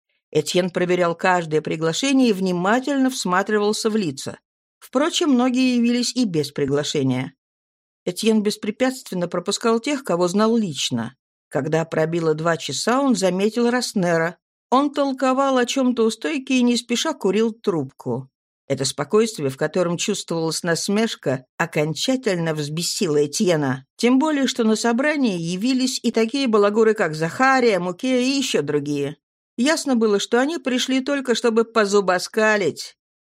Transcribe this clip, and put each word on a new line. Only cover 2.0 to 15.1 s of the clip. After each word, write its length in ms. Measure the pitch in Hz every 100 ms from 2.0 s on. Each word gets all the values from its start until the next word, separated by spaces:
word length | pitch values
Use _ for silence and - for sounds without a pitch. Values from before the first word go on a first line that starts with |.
| 269 269 247
и 40 |
внимательно 720 | 190 190 180 185 240 262 277 262
всматривался 800 | 262 185 180 202 214 208 214 226
в 80 | 214
лица. 420 | 170 135 - - _ _ _ _
Впрочем, 520 | - 254 320 - 339
многие 460 | 247 254 247 254 247
явились 380 | 233 240 240
и 120 | 254 226
без 240 | 160 139
приглашения. 800 | - 139 143 147 151 131 127 139 - _ _ _ _ _ _
Этьен 380 | - 175 214 220
беспрепятственно 840 | 202 208 208 214 254 262 - 180 175
пропускал 540 | 180 170 - 226 226
тех, 240 | 277 285
кого 240 | - 175 180
знал 260 | 202 220
лично. 640 | 233 202 135 - 120 113 - _ _ _
Когда 380 | 147 151 160 160
пробило 480 | 160 156 170 160
два 240 | 156 165 165
часа, 420 | - 135 - 254
он 140 | 277 202
заметил 540 | 185 185 208 240 240
Роснера. 640 | 247 240 208 175 165 165 - _ _ -
Он 220 | 254 294
толковал 640 | 285 277